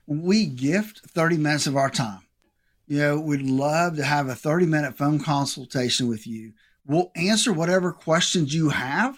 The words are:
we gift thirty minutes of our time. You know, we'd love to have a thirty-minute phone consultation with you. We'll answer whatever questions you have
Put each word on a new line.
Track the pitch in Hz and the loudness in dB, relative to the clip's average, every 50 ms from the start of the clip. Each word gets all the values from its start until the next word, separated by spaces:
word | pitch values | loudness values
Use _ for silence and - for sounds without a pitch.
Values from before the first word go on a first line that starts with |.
| _ | _
we | - 147 151 170 180 202 220 214 | -6 -6 -4 0 2 2 2 2
gift | 156 131 123 131 143 160 202 214 214 - - - - | 0 -4 -2 -2 0 0 0 -2 -4 -10 -20 -20 -8
thirty | _ 175 160 165 175 156 | _ 0 2 2 2 2
minutes | 151 147 151 143 143 | 2 2 0 0 0
of | 151 135 139 | 0 0 0
our | 135 135 | 0 0
time. | - - 131 110 98 92 - _ _ _ _ _ _ _ _ _ _ _ _ _ | 0 -2 -2 -2 -4 -12 -18 _ _ _ _ _ _ _ _ _ _ _ _ _
You | 143 143 | 0 2
know, | 147 147 147 151 | 2 2 2 0
we'd | 160 156 147 139 | 0 -2 -2 -2
love | 135 135 131 131 139 147 151 165 175 175 165 | 0 0 0 0 2 2 2 2 0 0 0
to | 147 135 | -2 -2
have | 135 147 147 143 131 | 0 0 0 0 -2
a | 123 | -6
thirty-minute | - - 156 151 175 180 165 156 151 147 131 120 - | -4 -2 0 2 4 4 4 2 0 0 -2 -4 -2
phone | 143 143 151 147 | 0 2 2 0
consultation | 147 160 147 139 143 139 - - 127 - - 139 123 120 - - 131 120 | 0 0 0 0 0 -2 -4 -8 -12 -6 -4 -2 -2 0 0 0 0 -2
with | 113 110 - 120 | -2 -4 -6 -12
you. | 113 110 110 113 - _ _ _ _ _ _ | -12 -12 -12 -16 -20 _ _ _ _ _ _
We'll | 139 143 170 180 180 _ | 0 0 0 0 0 _
answer | 165 170 190 220 214 - 247 190 | -2 0 0 2 2 2 0 0
whatever | 156 165 170 185 190 180 180 - | 0 0 2 2 2 2 0 -4
questions | - - 165 160 170 175 - - 185 156 131 147 | -6 -2 0 2 2 2 0 0 0 0 0 0
you | 165 160 147 | 0 0 0
have | - 123 127 131 143 175 220 262 269 | 0 -2 -4 -2 -2 0 -2 -2 -2